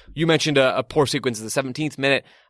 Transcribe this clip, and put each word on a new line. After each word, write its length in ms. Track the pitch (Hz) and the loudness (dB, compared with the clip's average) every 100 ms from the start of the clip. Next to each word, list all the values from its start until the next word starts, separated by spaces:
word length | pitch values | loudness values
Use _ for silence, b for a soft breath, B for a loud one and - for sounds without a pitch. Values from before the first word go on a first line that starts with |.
| B | B
You 120 | 143 165 | -2 0
mentioned 300 | 160 156 139 | 2 2 4
a, 220 | 131 95 | 4 2
a 40 | |
poor 220 | 123 151 | -2 0
sequence 340 | 131 147 127 107 | 0 0 -4 -6
in 60 | |
the 60 | 110 | -4
seventeenth 480 | 143 135 127 151 139 | -4 -4 -6 -8 -2
minute. 260 | 139 135 b b | 0 0 b b